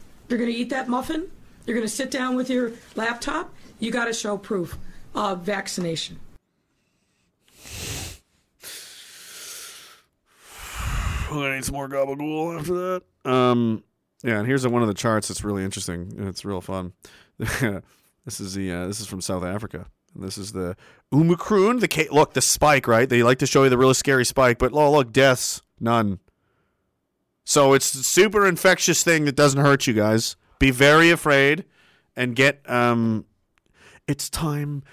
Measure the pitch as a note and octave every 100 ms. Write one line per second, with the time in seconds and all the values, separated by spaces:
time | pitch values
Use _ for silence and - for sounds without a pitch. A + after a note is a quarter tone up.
0 | - - - A#3+ A#3+ A#3 A#3+ C4+ B3+ B3
1 | B3+ D#4+ F#4+ - - - - A#3 A3 -
2 | C4 C4+ B3+ B3+ B3+ B3+ A#3+ A#3 - -
3 | A3+ A#3 - D#4 F4 - - - A3+ A#3+
4 | A#3 A3+ G#3+ G3+ - G3+ E3+ - - -
5 | - - G3 F3+ F3 G3 G3 - F3 D#3
6 | - - - - _ _ _ _ _ _
7 | _ _ _ _ _ _ - - - -
8 | - - _ _ _ _ - - - -
9 | - - - - - - - - - -
10 | _ _ _ _ - - - - - -
11 | - - - D3+ C#3 C3+ C3 C#3 C3+ C#3
12 | C#3 C#3 D3+ D#3 E3+ E3+ D3+ F3+ F3+ F#3
13 | - _ C3+ B2+ B2 A#2+ A#2 A2 - _
14 | _ _ B2 G#2+ A2+ C3+ B2+ A#2+ A2+ F#2+
15 | A#2+ A2 - F#2+ G#2 G2+ F#2+ G2 - F2
16 | F2+ - G2 F2+ G#2 F#2+ F2 F#2+ F2+ -
17 | - - _ - A2+ - A#2+ F#2+ - _
18 | _ _ - - G2 G2 F#2+ F2 F2+ G#2+
19 | G2 F#2+ - F#2 F2+ G2+ G#2+ - F#2 _
20 | _ - F#2+ G2+ G2 F#2+ F2 - _ _
21 | - C3+ E3 F3 - G#3+ G3 B3 F#3+ D3+
22 | D#3 C#3 D#3+ C3+ - - D3+ C#3 A#2+ A2+
23 | C3 A#2+ A#2 C3 C3+ C#3 C3+ B2 C3 B2+
24 | - C3 A#2+ - B2+ A#2+ B2+ D3 D3 D3
25 | A#2+ A2 C3+ B2+ - - _ - A2+ A#2
26 | G#2 F#2+ _ _ _ _ _ _ _ _
27 | _ _ _ _ - D3+ C3+ C3+ - C3+
28 | B2+ F3 G#3 G#3 G3 E3+ F#3 F3+ - D#3+
29 | - D#3+ D3 C3+ D3 C3+ C#3+ C#3 - G#2+
30 | G#2 A2 - - _ - C3+ B2 C#3+ D#3
31 | E3 E3 D#3 C#3 C#3 D#3+ - _ _ _
32 | _ - B2+ A#2+ C3+ C#3 - B2 A#2+ A#2
33 | A2+ A2 - _ _ _ _ _ - -
34 | - C#3+ - - E3 D3 D3 C#3+ -